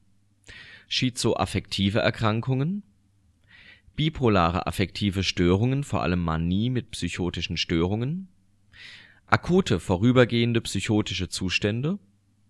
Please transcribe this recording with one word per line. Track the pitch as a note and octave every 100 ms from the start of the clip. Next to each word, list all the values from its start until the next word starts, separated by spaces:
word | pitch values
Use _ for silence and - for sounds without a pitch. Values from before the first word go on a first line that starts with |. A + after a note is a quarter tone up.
| _ _ _ _ - - - - -
schizoaffektive | - B2+ - A2+ - G2 G2 - - G2 G#2+
Erkrankungen, | G2 - A2 A2 B2 C3 D3+ G3+ - _ _ _ _ _ _ - - - - -
bipolare | D#3 - B2 G2 E2+ F2 -
affektive | - F2+ - G2+ F#2+
Störungen, | F2 - F2 F#2+ B2 C3+
vor | C#3+ F2
allem | C#2 F2+
Manie | E2 D#2+ E2+ F#2+ A#2+
mit | B2 -
psychotischen | - F2+ - F2 F2+ E2+ E2
Störungen, | - E2 F2+ G#2+ B2+ F3+ F#3+ _ _ _ _ - - - - - -
akute | A2 - F#3 - F#2
vorübergehende | - F2+ A#2+ B2+ A#2+ A#2 A#2 A#2
psychotische | - G2 - G#2+ - F2+ F2+
Zustände, | - F#2 - G#2 A#2 D3+ G3+ _ _ _ _